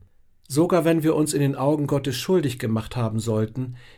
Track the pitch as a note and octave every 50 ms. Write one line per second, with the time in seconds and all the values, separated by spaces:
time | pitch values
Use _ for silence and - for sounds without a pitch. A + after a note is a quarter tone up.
0 | - _ _ _ _ _ _ _ _ - C3+ D3 E3+ F3 F#3 E3+ D#3 E3 E3 E3
1 | D3+ D#3 D#3 D3+ D#3 D3+ - C#3+ C#3+ C#3 C#3 B2 C3 C#3+ D3+ D3+ D3 C#3 D3 C#3
2 | C3+ C#3+ B2 B2+ - - F#3+ F3+ D3+ C3 A#2+ - - A2 A2 A2 A2 - - B2+
3 | A#2 A2 A2 A2+ G#2 A2+ A2 G#2+ A2 A2 - B2+ C3 B2 B2 - - - -